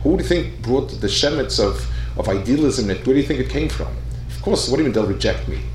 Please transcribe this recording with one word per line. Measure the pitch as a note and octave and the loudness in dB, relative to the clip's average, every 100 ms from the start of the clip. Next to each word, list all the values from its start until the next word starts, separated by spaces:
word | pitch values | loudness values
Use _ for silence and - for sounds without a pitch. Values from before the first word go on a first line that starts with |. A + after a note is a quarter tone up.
who | C#3 F3+ | 2 2
do | |
you | - | 2
think | F3 - - | 0 0 -6
brought | A2+ C3 C3 - | 0 0 0 -4
the | G#2 | -2
Shemitz | - C#3+ D#3 B2+ - | 2 2 0 -2 2
of, | G2+ G2 - - - - | 2 0 -4 -4 -4 -2
of | - | 0
idealism? | G2 G2 C#3+ D3+ B2 G#2 | 0 2 2 4 2 0
Where | F#2 | 0
do | B2 C#3 | 2 2
you | |
think | C3+ C#3 | 2 0
it | B2 | 0
came | C#3+ D#3 | -2 -2
from? | - - - - - - | -2 -4 -6 -6 -8 -8
Of | - | -6
course, | - - - | 0 0 2
what | C3+ | 2
do | |
you | D3+ | 2
mean | |
they'll | A2 G2+ | 2 2
reject | G2 A2 F#2 - | 0 0 0 -2
me? | C2 - | -4 -6